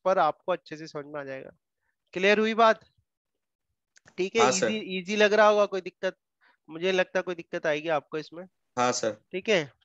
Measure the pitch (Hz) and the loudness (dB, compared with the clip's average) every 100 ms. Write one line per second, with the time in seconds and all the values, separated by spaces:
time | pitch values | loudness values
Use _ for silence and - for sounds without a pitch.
0 | 185 190 156 - - 175 - 156 156 151 | 0 2 2 -2 -6 -6 -8 -16 -14 -14
1 | 143 147 139 135 - - _ _ _ _ | -14 -14 -12 -14 -16 -20 _ _ _ _
2 | _ 175 196 208 220 220 226 220 _ _ | _ -2 2 2 2 2 4 2 _ _
3 | _ _ _ _ _ _ _ _ _ _ | _ _ _ _ _ _ _ _ _ _
4 | _ - 190 226 233 190 220 220 190 185 | _ -8 -4 2 2 2 0 -4 -6 -8
5 | 175 208 208 214 214 208 202 190 185 - | -4 2 4 6 6 6 2 -2 -10 -8
6 | 190 - _ _ _ _ - 160 185 185 | -8 -8 _ _ _ _ -18 -6 -2 0
7 | 180 185 180 170 165 175 165 151 160 151 | 0 -2 -4 -8 -8 -6 -2 -2 -2 -4
8 | - 156 151 160 185 _ _ - 123 120 | -4 -10 -12 -14 -20 _ _ -2 0 0
9 | 113 104 _ 185 208 196 143 _ | -4 -6 _ -8 0 0 -2 _